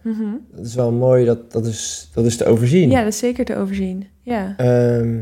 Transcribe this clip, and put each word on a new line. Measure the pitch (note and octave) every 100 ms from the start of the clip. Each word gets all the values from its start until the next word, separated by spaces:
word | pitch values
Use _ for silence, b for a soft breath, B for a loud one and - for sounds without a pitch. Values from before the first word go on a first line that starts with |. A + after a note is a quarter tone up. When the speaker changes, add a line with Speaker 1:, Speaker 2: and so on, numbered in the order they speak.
Speaker 1:
Mhm. | A3+ A3 G#3+ A3+ -
Speaker 2:
Dat | - A#2
is |
wel | A#2+ A#2+
mooi, | A#2+ B2+ B2+
dat, | A#2+ A#2 -
dat | A2+ A2+
is, | A2 - - -
dat | -
is | A#2 A#2
te |
overzien. | - A2+ B2 F3 D3
Speaker 1:
Ja, | B3+
dat | G#3+
is | G#3+
zeker | B3 B3
te | A#3+ G3+
overzien. | G3 G3 F#3+ F#3 G3 _
Ja. | - A#3 F#3+ G3
Speaker 2:
Ehm, | B2 B2 A#2+ A#2+ A#2 A2+